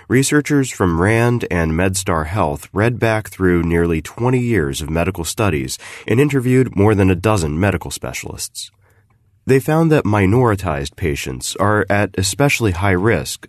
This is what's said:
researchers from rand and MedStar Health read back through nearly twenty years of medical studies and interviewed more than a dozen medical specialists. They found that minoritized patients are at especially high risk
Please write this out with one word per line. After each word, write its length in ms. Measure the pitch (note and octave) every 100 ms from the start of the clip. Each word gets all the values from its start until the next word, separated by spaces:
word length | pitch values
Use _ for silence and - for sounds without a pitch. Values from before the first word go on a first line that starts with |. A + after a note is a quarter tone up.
| -
researchers 600 | A#2 C3+ D3 C#3+ D3 C3
from 300 | - F#2+ E2
rand 480 | F#2+ A#2 A#2+ A#2+ -
and 220 | F2 E2
MedStar 540 | D#2+ F#2+ F#2+ G2 E2 D#2
Health 420 | G#2 E2 C#2+ -
read 260 | F2 A2+ A#2
back 300 | A2+ A2 G2+
through 340 | - F#2 F2
nearly 380 | E2+ E2+ E2+ E2
twenty 380 | - - A#2+ B2+
years 420 | A#2+ G#2+ C#2+ C#2
of 80 | D2
medical 340 | D#2+ E2+ F2
studies 560 | E2 - G#2+ D2+ B1+ - - - -
and 140 | A2+
interviewed 560 | D3 C3+ B2 B2+ B2 -
more 180 | G2+
than 160 | G2+ F#2+
a 60 | F#2
dozen 420 | G#2+ G#2+ D#2 D2+
medical 340 | G2 E2+ -
specialists. 800 | - B1+ - - - - - - _ _ _ _ _ _ _ -
They 160 | C3+
found 280 | C#3 D#3 E3
that 140 | D3+
minoritized 920 | - G#2+ F#2+ A#2 B2 G2 F2+ C#2+ C#2+ -
patients 580 | E2+ C#2+ C#2+ B1+ - -
are 300 | G2+ G#2+ -
at 200 | G2+ G#2 -
especially 540 | F#2+ - C#3+ - A2+
high 200 | E2+ G2+
risk 560 | F2+ G#2+ F#2 C2 -